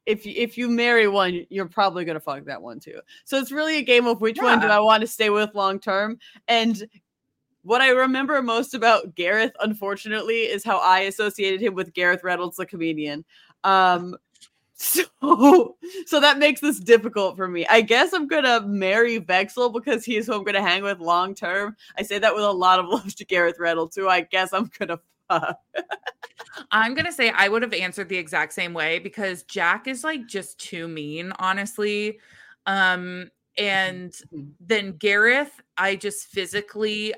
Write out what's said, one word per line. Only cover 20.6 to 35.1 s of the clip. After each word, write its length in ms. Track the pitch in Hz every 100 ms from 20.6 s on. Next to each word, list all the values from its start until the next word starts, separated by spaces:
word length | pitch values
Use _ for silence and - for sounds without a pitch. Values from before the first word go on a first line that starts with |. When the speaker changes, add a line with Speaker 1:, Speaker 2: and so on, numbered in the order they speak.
Speaker 1:
hang 220 | 196 185
with 160 | 202 185
long 380 | 165 175 190 190
term. 400 | 175 190 208 214 - -
I 60 |
say 160 | - 202
that 160 | 214
with 80 | 202
a 80 | 208
lot 300 | 190 180 185
of 60 | 175
<laughs> 40 |
love 240 | 220 196
to 100 | -
Gareth 360 | - 185 170 170
Reynolds, 340 | 170 165 165
who 140 | - 190
I 140 | 180
guess 300 | 170 185 185
I'm 160 | 190 226 -
gonna 220 | 190 170 _ _ -
fuck. 280 | 170 156 - _
<laughs> 960 | - 349 - - - - - - - -
Speaker 2:
I'm 220 | 208 226
gonna 180 | 269 320
say 180 | 320 233
I 180 | 196 196
would 140 | 220
have 100 | 233
answered 360 | 196 185 190 180
the 80 | 185
exact 340 | 156 160 156
same 200 | - 175
way 240 | 170 156 165
because 460 | 190 - 196 180
Jack 420 | - 196 170 202 240
is, 160 | 254
like, 220 | 311 311 226
just 320 | 196 175 -
too 300 | - 175 165
mean, 440 | 160 147 156 175 -
honestly. 800 | 185 196 202 - 208 208 208 214 _ - - _ -
Um, 640 | 196 185 180 180 180 180 _ _ -
and 520 | 202 190 190 180 180
Speaker 1:
Mm-hmm. 300 | - - 160 143 147
Speaker 2:
then 320 | 175 220 196
Gareth, 680 | 160 208